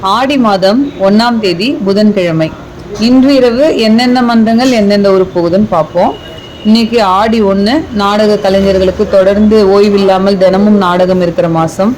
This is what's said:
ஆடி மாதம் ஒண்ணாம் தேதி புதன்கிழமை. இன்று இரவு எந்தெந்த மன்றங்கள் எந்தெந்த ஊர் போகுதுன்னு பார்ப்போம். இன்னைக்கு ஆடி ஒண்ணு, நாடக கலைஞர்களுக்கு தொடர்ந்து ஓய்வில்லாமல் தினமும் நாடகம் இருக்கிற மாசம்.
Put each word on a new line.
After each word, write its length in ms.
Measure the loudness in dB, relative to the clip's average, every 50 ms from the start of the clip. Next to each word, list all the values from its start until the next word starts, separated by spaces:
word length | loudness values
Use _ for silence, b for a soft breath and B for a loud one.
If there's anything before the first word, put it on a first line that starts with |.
| -2 -2 -2
ஆடி 200 | 0 0 -2 0 0 0
மாதம் 360 | 0 0 0 0 0 0 0 -2 -4 -4 -2 0 2
ஒண்ணாம் 320 | 2 2 2 0 -2 -2 -2
தேதி 240 | -2 -2 -2 -4 -4 -4 -4 -4
புதன்கிழமை. 640 | -2 0 2 2 0 0 0 -2 -2 -2 -2 -4 -4 -6 -12 -18 -20 -18 -18 -16 -14 -8 -4 0 2
இன்று 240 | 2 2 4 4 2 2
இரவு 260 | 2 2 2 0 0 0 0 0 0
எந்தெந்த 360 | 2 2 2 2 2 0 0 0 2
மன்றங்கள் 460 | 2 2 2 2 2 0 2 2 0 2
எந்தெந்த 300 | 0 0 0 2 2 2 2
ஊர் 100 | 2 0 -2 -2
போகுதுன்னு 380 | -4 -2 0 0 0 0 0 0
பார்ப்போம். 380 | -2 -2 -2 -2 -2 -2 -2 -4 -6 -14 -18 -18 -18 -20 -20 -20 -6 0 2
இன்னைக்கு 320 | 2 2 2 0 0 0 0 2 0 0
ஆடி 200 | 0 0 0 0 0 0 0
ஒண்ணு, 220 | 0 0 0 -2 -2 -4 -4 -6 -4 -2
நாடக 360 | -2 0 0 0 0 0 0 0
கலைஞர்களுக்கு 640 | 0 0 0 0 0 0 2 0 0 0 -2 -4 0 0
தொடர்ந்து 420 | 2 2 2 2 2 2 2 4 4 4 4 4 2
ஓய்வில்லாமல் 640 | 2 2 2 2 2 2 2 2 0 0 0 2 2
தினமும் 340 | 0 2 2 2 2 2 2 2
நாடகம் 380 | 0 0 0 0 0 0 0 0
இருக்கிற 240 | -2 -2 -2 -2 -2 0 -2
மாசம். 340 | -2 -4 -2 -2 -2 -2 -2